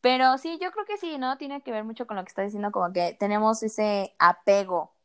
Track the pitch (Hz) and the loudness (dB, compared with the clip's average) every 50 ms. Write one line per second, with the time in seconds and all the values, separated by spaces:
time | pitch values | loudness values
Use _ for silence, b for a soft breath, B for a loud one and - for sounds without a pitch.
0 | - 247 254 254 262 262 262 269 - 330 330 311 370 370 359 415 415 427 415 403 | 4 2 4 6 4 4 4 2 -2 -8 -8 -6 -6 -6 -6 -8 -6 -6 -6 -6
1 | - 339 311 277 254 254 269 269 294 277 277 285 277 - 233 214 214 220 226 - | -6 -8 -6 -4 -4 -4 -4 -6 -8 -10 -10 -10 -8 -6 -6 -6 -6 -6 -8 -10
2 | 240 226 214 196 185 - - - 196 202 208 208 208 208 208 208 180 175 185 180 | -10 -8 -6 -8 -8 -8 -6 -6 -4 -4 -4 -4 -6 -4 -2 0 -2 0 0 0
3 | 175 170 - _ 208 202 208 214 214 220 226 220 220 220 - - 214 214 208 202 | -2 -2 -2 _ -2 0 0 2 2 2 2 0 -2 -6 -2 -2 0 0 0 -2
4 | 196 - _ _ - 175 180 - _ - 196 202 196 185 185 170 156 - _ _ | -2 -6 _ _ 4 4 4 4 _ 4 4 4 4 0 -2 -4 -4 -6 _ _